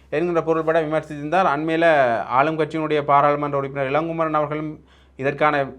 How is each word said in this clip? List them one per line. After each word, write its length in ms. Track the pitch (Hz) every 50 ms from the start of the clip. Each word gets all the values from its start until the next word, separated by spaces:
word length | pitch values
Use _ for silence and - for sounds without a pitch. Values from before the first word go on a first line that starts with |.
| _ _
என்கின்ற 340 | - 151 170 175 175 165 151
பொருள்பட 380 | 160 160 160 156 156 160 165
விமர்சித்திருந்தார். 640 | 156 151 156 156 151 - 151 147 143 151 160 185 190
அண்மையில 720 | 165 139 147 156 165 160 160 170 170 156 143 131 120 117 107
ஆளும் 380 | - - 120 131 143 156 160 156
கட்சியினுடைய 440 | 156 147 160 160 156 151 151 147 143
பாராளுமன்ற 540 | 147 143 143 143 147 147 143 147 143 143
உறுப்பினர் 340 | 139 139 135 139 143 139 131
இளங்குமரன் 420 | 139 151 165 165 165 165 165 160 151
அவர்களும் 500 | 151 151 143 151 151 156 151 156 - - _ _ _ _ _ _
இதற்கான, 480 | - 131 139 147 143 156 151 147 143 139
அஹ், 120 | 127 123